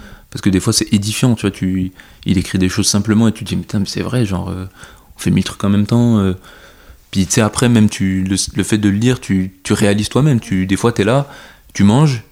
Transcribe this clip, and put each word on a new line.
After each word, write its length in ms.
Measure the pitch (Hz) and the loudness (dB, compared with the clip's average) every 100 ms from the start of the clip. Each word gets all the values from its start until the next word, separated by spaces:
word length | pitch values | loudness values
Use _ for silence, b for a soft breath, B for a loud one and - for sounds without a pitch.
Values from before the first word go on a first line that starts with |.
| B B - | B B -16
Parce 120 | - | -4
que 80 | - | 0
des 100 | 139 | 0
fois, 140 | - | 0
c'est 180 | 110 - | -2 0
édifiant, 420 | 107 101 107 131 | 0 0 0 0
tu 80 | 113 | 0
vois, 80 | 101 | -2
tu, 400 | - 92 92 92 B B B - | -2 -2 -2 -4 B B B -2
il 100 | 98 | -2
écrit 200 | - 95 | 0 0
des 100 | 92 | 0
choses 180 | 98 98 | 0 0
simplement 420 | 101 104 104 113 | 0 2 2 2
et 40 | |
tu 120 | - | -2
te 40 | 101 | -6
dis, 80 | 92 | -6
mais 60 | |
putain, 160 | - 107 | -4 -4
mais 80 | 95 | -4
c'est 160 | - | -4
vrai, 240 | 92 127 107 | -4 -2 -2
genre, 240 | 90 92 | -2 -6
euh, 160 | 90 92 B B B B - | -8 -10 B B B B -8
on 40 | |
fait 100 | - | -2
mille 140 | 98 | 0
trucs 200 | 95 - | -2 -4
en 60 | 101 | 0
même 160 | 101 104 | 0 2
temps, 320 | 120 120 113 | 2 2 2
euh. 160 | 95 92 B B B B B B _ | 2 -2 B B B B B B _
Puis, 140 | 98 87 | -2 0
tu 60 | |
sais, 80 | - | 2
après, 300 | 107 - 123 | 0 2 2
même, 180 | 117 107 | 4 4
tu, 360 | - 98 95 | 2 -2 -2
le, 120 | 95 95 - | -2 -2 -2
le 80 | - | -4
fait 140 | 95 107 | -2 0
de 140 | 104 | 2
le 80 | 101 | 2
lire, 220 | 120 123 | 0 0
tu, 340 | - 95 92 - | -2 -2 -2 -6
tu 100 | - | -4
réalises 380 | 104 104 101 104 | 0 2 0 0
toi-même. 280 | 123 151 123 | 0 2 2
Tu, 260 | - 95 95 | 0 -2 0
des 100 | 98 | 0
fois, 160 | 120 | 0
t'es 120 | 117 | 0
là, 220 | 101 131 139 B B B B | 2 0 -2 B B B B
tu 100 | - | 2
manges, 400 | 101 117 156 123 - | 4 4 4 0 -6